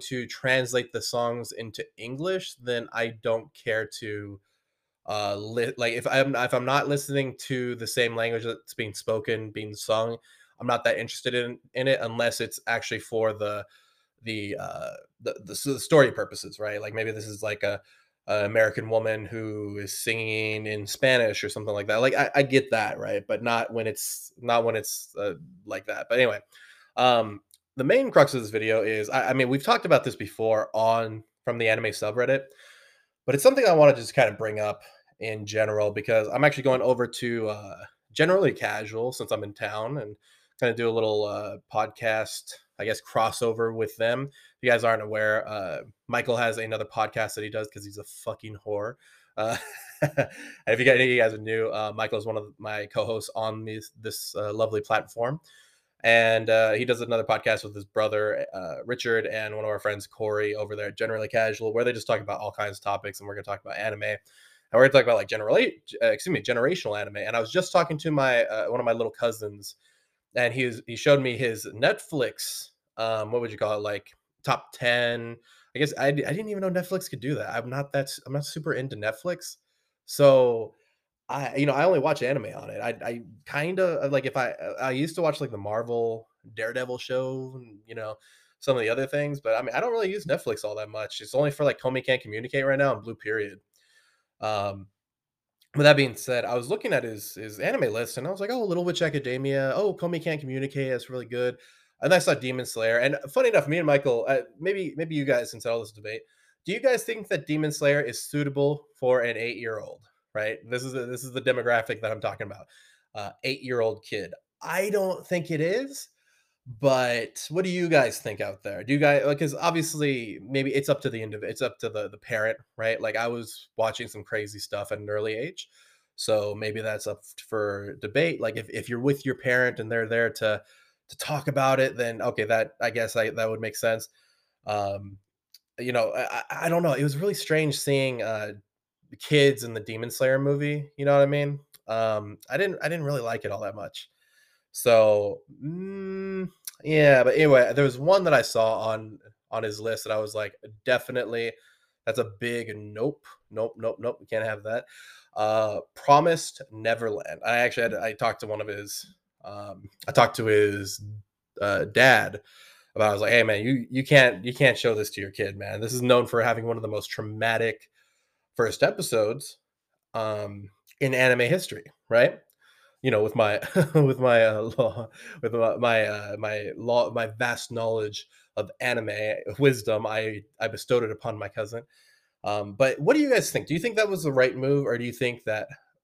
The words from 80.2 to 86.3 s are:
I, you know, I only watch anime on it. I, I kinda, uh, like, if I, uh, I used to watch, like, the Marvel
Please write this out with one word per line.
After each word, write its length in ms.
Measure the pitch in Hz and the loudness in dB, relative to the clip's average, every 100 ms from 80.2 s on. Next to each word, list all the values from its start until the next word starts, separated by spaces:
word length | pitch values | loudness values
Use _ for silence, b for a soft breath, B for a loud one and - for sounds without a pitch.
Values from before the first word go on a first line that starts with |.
| 143 135 123 117 107 _ _ _ _ _ - | 8 8 6 2 -4 _ _ _ _ _ -8
I, 280 | 131 131 135 | -6 -2 0
you 100 | 143 | 2
know, 60 | |
I 100 | 135 | 4
only 140 | 170 170 | 4 4
watch 240 | 147 147 | 2 0
anime 240 | 123 139 104 104 | 0 -2 -4 -12
on 140 | 104 | -12
it. 100 | 104 | -8
I, 160 | 113 117 | -6 -6
I 160 | 117 120 113 107 - | -6 -8 -10 -20 -8
kinda, 540 | 143 160 185 185 156 | -4 -2 0 0 2
uh, 40 | 139 | 0
like, 160 | 139 | 0
if 120 | 135 139 | 0 0
I, 160 | 123 | -2
uh, 220 | - 85 - | -4 -8 -4
I 120 | 131 | -2
used 220 | 131 160 170 | -2 -2 0
to 60 | |
watch, 180 | 160 151 | -2 0
like, 100 | 139 | -4
the 80 | 104 | -6
Marvel 720 | 101 110 120 117 117 113 - | -4 -4 -2 -2 -2 -4 -10